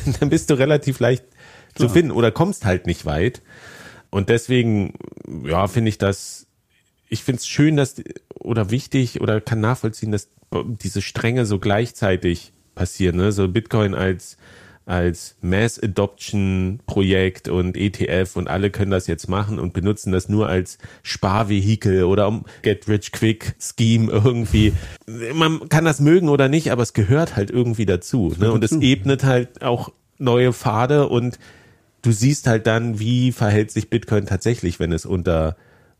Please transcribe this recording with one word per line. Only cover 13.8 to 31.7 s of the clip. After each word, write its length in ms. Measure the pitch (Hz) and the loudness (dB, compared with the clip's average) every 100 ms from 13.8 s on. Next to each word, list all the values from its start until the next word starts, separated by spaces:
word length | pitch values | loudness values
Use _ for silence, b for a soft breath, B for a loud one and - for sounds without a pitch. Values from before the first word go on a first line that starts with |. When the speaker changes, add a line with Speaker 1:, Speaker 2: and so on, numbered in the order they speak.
| 104 | 0
Speaker 1:
als, 440 | - 95 90 - - B B B B - | 0 -2 -2 -8 -20 B B B B -6
als 480 | 90 87 85 - - | -2 0 -2 -10 -10
Mass 380 | 87 95 113 - | -2 0 0 -2
Adoption 1000 | 110 95 101 - - 104 95 95 92 104 - | -4 0 -2 -4 -6 -2 0 0 -2 -4 -6
Projekt 600 | - 98 95 95 92 - | 0 2 2 2 -2 -4
und 280 | 90 90 - | -2 -2 -2
E 140 | 101 | -4
T 160 | - 98 | -2 -2
F 280 | 90 92 - | 0 -2 -4
und 120 | 90 | -4
alle 240 | 85 101 | -2 -2
können 180 | - 98 | -2 0
das 160 | 95 - | 0 -2
jetzt 220 | 82 - | -6 -4
machen 300 | 92 104 107 | -4 -2 -4
und 140 | 90 | -4
benutzen 380 | 92 92 104 - | -2 -2 -2 -2
das 160 | 92 - | -2 0
nur 200 | 104 107 | 0 2
als 300 | 92 90 - B B | 0 -2 -10 B B
Sparvehikel 1000 | - - 101 98 107 101 98 110 107 92 90 | -12 -4 0 2 2 0 2 0 2 2 4
oder 220 | 98 101 | 4 2
um 160 | 110 - B | -2 -8 B
Get 240 | - 101 - | -2 -2 0
Rich 240 | 107 - | -2 -2
Quick 420 | - 110 110 - - | -2 0 0 -6 -10
Scheme 520 | - - 113 113 113 | -12 -2 2 2 2
irgendwie. 640 | - 107 120 110 117 117 - B B - 117 117 156 | 2 2 0 0 4 4 2 B B -16 -12 -6 0
Man 340 | 160 160 - | 2 0 0
kann 160 | 156 165 | 2 2
das 140 | 135 | 4
mögen 300 | 147 175 165 | 6 6 6
oder 180 | 143 131 | 4 4
nicht, 220 | 156 156 | 2 0
aber 100 | 127 | 0
es 120 | 117 | 0
gehört 420 | - 95 139 165 - | 0 2 2 2 -2
halt 160 | 101 | -2
irgendwie 340 | 123 123 110 101 | 0 0 0 0
dazu, 440 | 90 - 131 85 | 0 0 -2 0
ne? 60 | 78 | 2
Speaker 2:
Gehört 160 | 107 110 | 2 2
Speaker 1:
Und 80 | |
es 80 | 107 | 2
Speaker 2:
dazu. 100 | 160 | 2
Speaker 1:
ebnet 420 | 139 131 98 135 | 4 2 2 0
halt 380 | 135 127 123 - | 2 2 0 -6
auch 300 | 131 120 - - _ _ | -4 -2 -4 -14 _ _
neue 340 | 127 120 127 | 2 4 4
Pfade 580 | 117 113 107 127 147 143 | 2 -2 0 2 2 2
und 280 | 120 120 117 b b b | 0 -2 -6 b b b